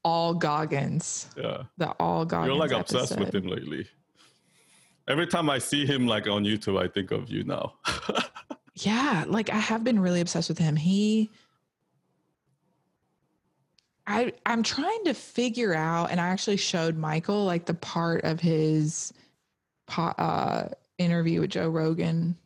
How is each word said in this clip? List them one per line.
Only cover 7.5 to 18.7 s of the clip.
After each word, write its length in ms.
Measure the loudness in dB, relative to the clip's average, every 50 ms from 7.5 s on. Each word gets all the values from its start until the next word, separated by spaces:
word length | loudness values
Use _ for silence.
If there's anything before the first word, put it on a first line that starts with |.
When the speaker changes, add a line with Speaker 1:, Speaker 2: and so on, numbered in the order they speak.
| -4 -4 -6 -8 -10 _ -6
Speaker 2:
<laughs> 280 | -6 -6 -4 -6 -4 -2 -2 -4 -4 _ -20 -16 _ -16 _ _ _ _
Speaker 1:
Yeah, 500 | -4 0 0 2 2 2 2 2 0 0
like, 220 | 0 0 -2 0 0
I 80 | -2
have 260 | -2 0 0 -2 0 2
been 160 | 2 2 4
really 220 | 4 4 2 2
obsessed 260 | 0 0 0 -2 -2
with 120 | -2 0 2
him. 160 | 2 2 2
He, 520 | 2 2 4 4 4 4 4 4 2 2 0 -4 -20 _ _ _ _ _ _ _ _ _ _ _ _ _ _ _ _ _ _ _ _ _ _ _ _ _ _ _ _ _ _ _ _ _ _ _ _ _ _ _ _ _ _ _ _ _ _ _ _ _ _ _ _ _
I, 260 | -2 0 0 0 -2 -4 -4 _
I'm 180 | 0 2 2 2
trying 400 | 0 -2 -2 -2 -2 -2 0 0
to 80 | 0 0
figure 600 | -2 -6 -6 -2 0 0 0 0 0 0 2 2
out, 360 | 2 2 2 2 2 0 0
and 80 | 0 0
I 100 | 0 0
actually 280 | 0 0 0 0 0
showed 380 | 0 0 0 0 0 0 0 0
Michael, 480 | -2 -2 -2 -2 -2 0 0 0 0 2
like, 200 | 0 0 0 0
the 100 | -2 -4
part 480 | -4 -6 -6 -4 -2 0 0 0 0 0
of 160 | 0 -2 2
his 760 | 2 2 4 4 4 4